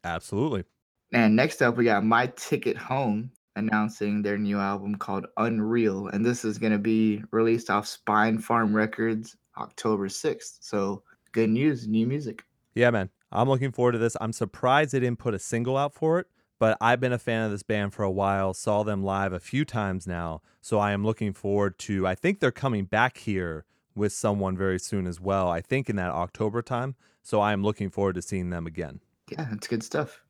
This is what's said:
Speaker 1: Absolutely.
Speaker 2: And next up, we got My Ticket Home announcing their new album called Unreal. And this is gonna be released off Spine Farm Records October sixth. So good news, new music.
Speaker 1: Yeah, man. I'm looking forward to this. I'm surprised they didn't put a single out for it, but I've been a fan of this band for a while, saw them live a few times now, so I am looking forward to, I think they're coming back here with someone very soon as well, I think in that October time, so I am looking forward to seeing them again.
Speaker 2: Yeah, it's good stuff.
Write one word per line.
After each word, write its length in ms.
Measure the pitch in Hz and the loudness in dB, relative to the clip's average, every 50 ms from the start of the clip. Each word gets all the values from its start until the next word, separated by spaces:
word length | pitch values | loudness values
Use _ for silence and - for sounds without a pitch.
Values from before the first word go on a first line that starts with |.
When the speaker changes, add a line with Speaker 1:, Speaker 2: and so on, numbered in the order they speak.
| - | -6
Speaker 1:
Absolutely. 600 | 87 85 85 - - - 101 131 156 127 98 90 _ _ _ _ _ _ _ _ _ - | -4 -6 -6 -6 -4 -2 -2 0 0 -2 -4 -4 _ _ _ _ _ _ _ _ _ 2
Speaker 2:
And 220 | 123 117 107 107 | 4 6 6 6
next 260 | 117 135 151 - - | 6 4 2 2 2
up, 140 | 139 120 117 | 2 2 4
we 80 | 123 117 | 4 4
got 200 | 117 107 101 101 | 4 4 4 4
My 220 | 110 117 117 127 131 - | 4 4 4 2 0 -4
Ticket 400 | - - - 151 - - 117 - | -10 -4 -2 -2 -2 0 -2 -4
Home 540 | - - - 131 135 139 117 104 107 117 131 _ _ _ _ _ | -4 -4 -4 -2 0 0 0 0 -2 -4 -8 _ _ _ _ _
announcing 640 | 98 107 110 110 107 107 107 107 - 104 104 104 104 | -4 -2 0 0 0 0 -2 -2 -4 -2 -2 0 0
their 140 | 101 101 101 | 0 0 0
new 220 | 101 104 101 101 101 | 0 0 0 0 0
album 380 | 98 98 101 101 98 101 104 | 0 -2 -2 -4 -4 -6 -6
called 300 | 98 - - 98 98 - - _ | -6 -4 -4 -4 -6 -6 -6 _
Unreal. 720 | - 110 117 117 110 107 110 117 120 113 107 95 95 101 95 | -2 0 0 0 0 0 2 2 2 2 2 0 0 -6 -4
And 180 | - 101 113 | -2 0 2
this 180 | 120 123 123 - | 2 0 0 -2
is 140 | 110 104 110 | -4 -4 0
gonna 200 | 113 110 107 101 | 0 0 2 2
be 440 | 101 113 113 110 110 110 104 104 110 - | 2 2 4 4 4 2 2 0 -4 -2
released 400 | - 113 113 113 113 113 113 - | 0 2 4 4 2 2 0 0
off 160 | 98 104 104 | 0 0 0
Spine 520 | - - - _ 107 104 107 107 113 110 107 | -2 -12 -8 _ 2 4 4 4 4 2 0
Farm 340 | 110 - 120 117 113 104 107 | 0 0 2 2 2 2 2
Records 600 | 107 107 107 - - 113 113 110 110 110 - - _ _ _ _ | 2 2 0 0 -2 -2 -2 -2 -4 -6 -10 -18 _ _ _ _
October 520 | - - - _ - - 113 107 98 98 98 | -12 -12 -12 _ -4 -2 0 0 0 -2 -4
sixth. 500 | - - - 156 - - - - - _ | -6 -4 -4 -4 -4 -4 -10 -20 -20 _
So 420 | - - - 104 98 98 98 95 _ _ _ _ _ _ | -12 -6 -4 -2 -2 -2 -4 -6 _ _ _ _ _ _
good 180 | - 113 113 107 | -2 0 2 2
news, 380 | 110 120 139 156 147 123 117 | 2 2 2 2 0 0 -2
new 200 | 107 107 110 113 123 | 0 0 0 2 0
music. 340 | 135 147 147 117 110 - - _ _ _ _ _ _ | -2 -4 -6 -8 -10 -12 -18 _ _ _ _ _ _
Speaker 1:
Yeah, 160 | 120 120 120 | 4 4 4
man. 180 | 117 107 95 95 _ _ _ _ - | 4 2 -2 -2 _ _ _ _ 0
I'm 140 | 101 120 135 | 0 2 2
looking 240 | 135 127 135 135 | 2 2 0 -2
forward 200 | 113 - 123 123 | 0 2 2 2
to 60 | 120 110 | 4 4
this. 160 | 113 117 - - | 0 0 0 -2
I'm 140 | - 110 113 | -6 -6 -4
surprised 580 | - 117 98 - - - 123 131 143 156 135 | -4 -6 -6 -4 -2 2 4 4 4 4 2
they 80 | 135 135 | 0 0
didn't 180 | 123 123 120 - | 0 0 -2 -2
put 140 | - 123 | -2 -4
a 60 | 107 95 | -4 -4
single 400 | - - - 117 120 123 131 135 | -4 -4 -2 -2 0 0 0 0
out 160 | 143 147 _ | 0 -2 _
for 240 | - 160 160 165 175 | -2 0 2 2 0
it, 80 | 185 _ _ _ _ _ _ _ | 0 _ _ _ _ _ _ _
but 180 | 113 110 110 - | 2 2 4 4
I've 180 | 107 117 123 123 | 4 4 4 4
been 140 | 127 123 123 | 2 0 0
a 40 | 117 | -2
fan 280 | - - 113 113 113 | -2 -2 0 0 0
of 40 | 107 | -2
this 120 | 101 101 | -4 -6
band 320 | - - 110 104 101 101 - | -2 -2 -2 0 0 -2 -2
for 80 | - | -2
a 80 | 104 98 | -2 0
while, 420 | 92 98 98 98 98 98 95 95 | 0 2 2 2 2 2 2 0
saw 300 | 92 - - 110 104 104 | -2 -2 -2 0 2 2
them 200 | 107 107 104 98 | 2 0 0 -2
live 300 | 98 98 98 98 98 98 | 0 -2 0 0 -2 -2
a 80 | 90 87 | -4 -6
few 240 | - - - 135 151 | -8 -4 -2 -2 -2
times 420 | - - 113 104 98 92 92 - | -2 -2 -2 -2 -2 -2 -4 -4
now, 360 | 92 87 85 85 82 80 82 _ _ _ _ | -6 -6 -4 -4 -6 -6 -8 _ _ _ _
so 180 | _ - 113 104 | _ 0 2 2
I 140 | 101 101 | 2 2
am 100 | 101 101 | 0 0
looking 300 | 101 110 113 - 110 104 | 0 0 0 0 -4 -4
forward 460 | 95 - - 101 101 101 101 98 90 _ | -4 -4 -2 0 2 2 2 0 -2 _
to, 280 | - - 104 95 92 | -6 -4 -2 0 0
I 80 | 92 92 | 0 -2
think 260 | - - 175 202 - | 0 0 -2 0 2
they're 120 | - 131 | 0 0
coming 320 | - - - 135 117 104 98 | 0 0 -2 -2 0 0 -2
back 320 | 92 - 107 120 127 _ | 0 2 2 2 2 _
here 480 | - - - 101 92 90 85 80 76 - _ _ _ _ _ _ | -4 -6 -4 -2 -2 -2 -4 -6 -8 -12 _ _ _ _ _ _
with 180 | 101 104 101 | -2 -2 -2
someone 420 | - - - 110 101 101 98 95 92 | -2 0 0 0 0 0 0 -2 -2
very 240 | 90 95 95 92 90 | 0 0 0 0 -2
soon 280 | - - - 98 92 | -4 -4 -4 -4 -2
as 120 | 90 87 82 | -4 -6 -6
well, 300 | 92 98 98 98 92 90 | -4 -2 0 0 2 0
I 140 | 85 85 | -2 -4
think 260 | 85 _ 127 135 131 - | -4 _ -2 -2 -2 -4
in 80 | 107 | -4
that 140 | 101 90 90 | -4 -4 -4
October 500 | 65 78 87 101 _ - 113 107 104 120 | -2 -4 -4 -6 _ -4 -4 -2 -2 -4
time, 340 | 117 - 131 120 123 139 131 _ _ _ _ _ | -4 -4 -4 -4 -4 -6 -8 _ _ _ _ _
so 180 | _ - - 107 | _ -2 0 2
I 140 | 101 104 107 | 2 2 2
am 80 | 98 | 2
looking 260 | 98 104 107 - 104 95 | 0 0 -2 -2 -6 -6
forward 280 | - - 101 95 90 | -2 0 -2 0 0
to 60 | 90 | -2
seeing 280 | 87 - 104 95 90 90 | -6 -4 -4 -4 -4 -4
them 160 | 87 85 82 | -4 -6 -6
again. 340 | 82 80 90 85 69 67 - _ _ _ _ _ - | -8 -8 -8 -10 -8 -10 -16 _ _ _ _ _ -14
Speaker 2:
Yeah, 160 | - - 160 120 | -10 -8 -8 -6
it's 140 | 107 110 - | -8 -8 -6
good 160 | - 120 117 | -4 -4 -4
stuff. 400 | 117 - - 147 147 147 - - _ _ | -4 -4 -4 -4 -4 -4 -8 -20 _ _